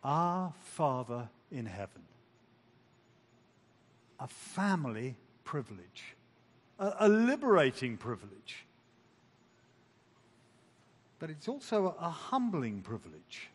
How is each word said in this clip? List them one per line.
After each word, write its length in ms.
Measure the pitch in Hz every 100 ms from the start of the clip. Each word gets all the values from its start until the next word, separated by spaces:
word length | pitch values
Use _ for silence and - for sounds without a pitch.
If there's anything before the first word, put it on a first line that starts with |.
"Our 520 | 139 151 175 180 185 151
Father 680 | - - 156 127 120 120 117 - _
in 160 | 139 113
heaven." 360 | 95 98 - - - _ _ _ _ _ _ _ _ _ _ _ _ _ _ _ _ _ _ _ _
A 60 | 127
family 920 | - - - 202 185 139 110 127 123 - _
privilege. 720 | - 151 120 98 87 - - - _ _ _ _ _ -
A, 160 | 196 202
a 80 | 214
liberating 880 | 214 233 277 269 190 139 123 127 110
privilege. 640 | 120 107 101 98 - - - _ _ _ _ _ _ _ _ _ _ _ _ _ _ _ _ _ _ _ _ _ _ _ _ _
But 100 | 165
it's 180 | 151 -
also 420 | 277 - 220 185 160
a 100 | 170
humbling 720 | 160 - 262 247 180 120 101
privilege. 720 | 92 110 87 78 - - -